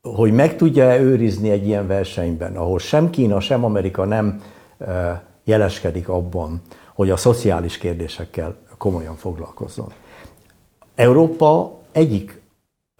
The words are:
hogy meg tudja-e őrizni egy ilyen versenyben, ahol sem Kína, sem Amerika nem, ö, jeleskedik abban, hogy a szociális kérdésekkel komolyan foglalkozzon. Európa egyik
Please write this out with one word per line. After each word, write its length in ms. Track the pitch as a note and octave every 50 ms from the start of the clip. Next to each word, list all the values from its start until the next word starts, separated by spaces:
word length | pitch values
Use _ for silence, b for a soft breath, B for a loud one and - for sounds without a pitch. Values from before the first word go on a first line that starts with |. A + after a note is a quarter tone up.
| - A#2+
hogy 240 | A#2 G2+ A2+ A2 G#2+
meg 240 | A#2+ C#3+ E3 D#3+
tudja-e 440 | - E3+ E3 C3+ C#3 C3 B2+ B2 B2+
őrizni 500 | C3+ C3 C3 A#2 A#2 A2 G2 F#2+ G#2+ A2
egy 160 | G#2 G#2 G2
ilyen 200 | G#2 G#2+ G2+ G2+
versenyben, 720 | F#2 F#2+ G2 F#2+ F#2 - - F2 E2+ E2+ D#2+ E2+ F2+ F#2
ahol 220 | F2+ E2+ F2 F#2+ F2+
sem 320 | - - - D3+ E3 E3+
Kína, 300 | E3+ D3+ B2+ A2 G2+ G2
sem 240 | F#2+ - C#3 A#2+ A#2+
Amerika 400 | A2+ G#2 G2+ F#2 F#2+ F#2 - F#2+
nem, 380 | G2+ G#2+ A2 G#2+ G#2 G2 G#2 B B B B B B B B
ö, 320 | - - F2+ F2+ F2+ F2 F2 F2+ - _ _ _ -
jeleskedik 640 | - A2 A2 G#2 F#2 F2 - - F#2 D#2 F#2 E2+ -
abban, 540 | F2+ F2+ F2 F2 E2+ F2 E2 D#2 E2 F2 - B B B B B B
hogy 160 | B G2+ F#2+
a 60 | F#2
szociális 640 | F#2 - B2 A#2 A#2+ - G#2+ F2+ E2+ E2+ E2+ - -
kérdésekkel 760 | - F2+ E2+ E2 E2 D#2+ - - F2 - - - E2 D#2+ - - - _ - - -
komolyan 320 | G#2 F#2 F2 D#2+ D#2+ D#2+
foglalkozzon. 760 | D#2+ - F#2 E2+ - - - - - - - - - - - - - b b b b b b b b b b b _ _ _ _ _ _ _ _
Európa 840 | - A#2+ B2 B2 D3+ E3 D#3+ E3 - D#3+ D3+ D#3 E3+ F#3 - - - - _ -
egyik 480 | D#3 D#3+ D3 A2 G2 - - - - _ _ _ _ _ _ _ _ _ _ _ _